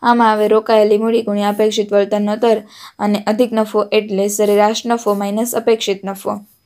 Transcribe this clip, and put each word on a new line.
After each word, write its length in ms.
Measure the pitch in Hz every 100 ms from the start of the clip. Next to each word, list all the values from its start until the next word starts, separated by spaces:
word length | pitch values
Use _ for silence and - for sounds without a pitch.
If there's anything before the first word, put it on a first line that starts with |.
આમાં 280 | 240 240 226
આવે 180 | 214 214
રોકાયેલી 500 | 214 214 220 208 214
મૂડી 240 | 226 226
ગુણ્યા 260 | 226 202 202
અપેક્ષિત 440 | 208 214 214 208
વળતરનો 440 | 202 202 208 208 214
દર 260 | 233 214 208 - - _
અને 260 | 208 208 208
અધિક 260 | 214 247
નફો 320 | 226 214 214 208
એટલે 360 | 214 214 190 202
સરેરાશ 580 | 202 208 208 208 220 233
નફો 280 | 233 214
માઇનસ 400 | 202 202 208 233
અપેક્ષિત 500 | 233 233 226 214 196
નફો. 360 | 190 190 - 208 - _